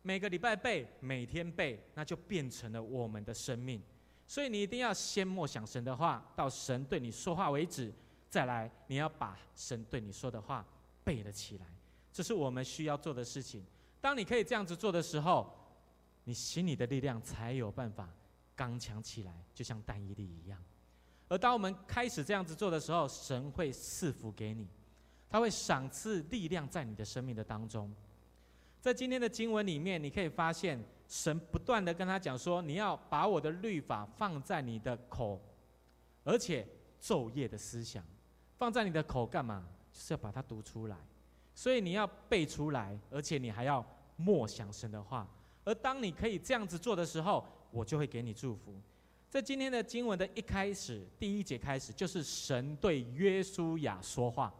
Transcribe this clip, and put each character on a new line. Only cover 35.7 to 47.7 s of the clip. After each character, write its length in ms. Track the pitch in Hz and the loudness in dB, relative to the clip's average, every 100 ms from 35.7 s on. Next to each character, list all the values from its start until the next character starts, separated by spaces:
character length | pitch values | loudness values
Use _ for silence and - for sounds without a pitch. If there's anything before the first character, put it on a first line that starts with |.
| - - _ - - | -20 -20 _ -20 -8
而 140 | 143 233 | 2 2
且 280 | - 143 104 - - - | 2 -2 -4 -14 -20 -14
昼 280 | - 185 113 | 0 2 2
夜 140 | 127 120 | -2 -2
的 120 | 107 | -4
思 260 | - 120 | -8 -6
想。” 180 | 113 - 82 - - - - - | -6 -8 -12 -20 -20 -20 -20 -2
放 160 | 240 | 2
在 140 | 240 208 | 2 4
你 60 | |
的 120 | 156 | 2
口 220 | 151 127 113 | 2 0 2
干 180 | 170 | 0
嘛？ 240 | 123 101 87 - - | 0 -4 -8 -16 -20
就 80 | - | -18
是 140 | - | -4
要 40 | 151 | -4
把 140 | 107 | -2
它 100 | 131 | -6
读 200 | 127 110 | -6 -10
出 260 | - 113 110 | -8 -8 -6
来。 80 | 90 - - - - - | -8 -14 -20 -20 -20 -20
所 200 | - 254 | -2 4
以 80 | 254 | 4
你 100 | 185 | 4
要 160 | 196 202 - - | 2 0 -4 2
背 160 | 214 151 | 4 4
出 260 | - 147 | 0 0
来， 260 | 139 98 104 - | 0 0 -6 -6
而 100 | 139 | -4
且 160 | 143 151 | 0 0
你 140 | 123 | 0
还 140 | 107 127 | 0 2
要 200 | 139 113 - - - | 2 0 -14 -18 0
默 320 | 175 180 107 | 6 6 6
想 240 | - 101 | -2 -8
神 180 | 104 113 | -6 -6
的 140 | 107 | -6
话。 260 | 98 127 98 - - - - | -4 -4 -4 -14 -20 -6 -2
而 100 | 226 | 2
当 260 | 262 269 | 2 2
你 80 | 214 | -2
可 160 | 143 220 | 0 0
以 140 | 185 | 0
这 140 | - | 2
样 120 | 247 196 | 2 2
子 120 | 170 | -2
做 180 | 240 185 | 2 2
的 100 | 165 | 2
时 160 | 160 | 2
候， 240 | 185 160 - - - | 4 4 2 -18 -6